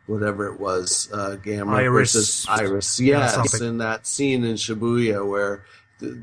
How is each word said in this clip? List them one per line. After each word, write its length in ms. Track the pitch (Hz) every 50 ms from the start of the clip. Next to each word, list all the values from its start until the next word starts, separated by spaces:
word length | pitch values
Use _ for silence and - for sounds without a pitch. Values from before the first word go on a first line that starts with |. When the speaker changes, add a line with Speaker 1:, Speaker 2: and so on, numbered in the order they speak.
| _ -
Speaker 1:
whatever 400 | 107 104 107 104 101 98 101 98
it 120 | - -
was, 500 | 101 95 92 92 90 90 - - - - 104
uh, 220 | 104 101 98 101 95 95
Gamera 320 | 107 107 104 101 104 - 127
Speaker 2:
Iris. 340 | 127 127 123 127 127 - -
Speaker 1:
versus 320 | 113 104 - - - - -
Iris. 520 | 104 101 101 98 98 101 - - - -
Speaker 2:
Yeah, 200 | 123 135 143 143
Speaker 1:
Yes, 140 | 135 120 107
Speaker 2:
something. 320 | 113 113 90 - 113 120 117
Speaker 1:
in 100 | 117 117
that 280 | 113 110 110 110 - -
scene 360 | - - 139 139 131 123 120
in 120 | 113 113
Shibuya 720 | 104 - - 113 107 113 117 120 120 120 110 104 101 101 101
where 380 | 98 101 101 101 101 98 - - - - _ _ _ -
th-, 140 | - 123 123 123